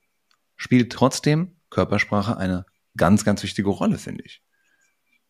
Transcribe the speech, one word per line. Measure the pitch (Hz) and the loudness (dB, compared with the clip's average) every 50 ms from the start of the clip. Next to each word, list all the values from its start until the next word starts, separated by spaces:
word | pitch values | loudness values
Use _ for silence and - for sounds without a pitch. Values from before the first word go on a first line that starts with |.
| _ _ _ _ _ _ _ _ _ _ _ | _ _ _ _ _ _ _ _ _ _ _
spielt | - - - 127 123 117 - | -12 -2 2 2 4 2 2
trotzdem | - - 123 135 - - - 147 151 156 175 185 _ _ _ - | 0 2 2 2 2 0 0 0 0 0 -2 -4 _ _ _ -6
Körpersprache | - - 92 - 104 104 - - 104 104 95 110 117 | -2 -2 0 0 0 -2 -2 -2 -2 -2 -2 -2 -4
eine | - 95 92 92 90 92 _ _ _ _ _ - | -4 -2 -4 -4 -4 -6 _ _ _ _ _ -2
ganz, | - 80 85 104 104 - | 2 4 4 4 4 4
ganz | 107 104 - - | 2 -2 -2 -4
wichtige | 98 - - 98 101 | -6 -4 -4 -2 -2
Rolle, | 95 - 180 220 185 - | -2 -2 -2 -2 -2 -4
finde | - - - - - | -6 -10 -12 -12 -14
ich. | - - - _ _ _ _ _ _ _ _ _ _ _ _ _ _ _ _ _ | -16 -20 -20 _ _ _ _ _ _ _ _ _ _ _ _ _ _ _ _ _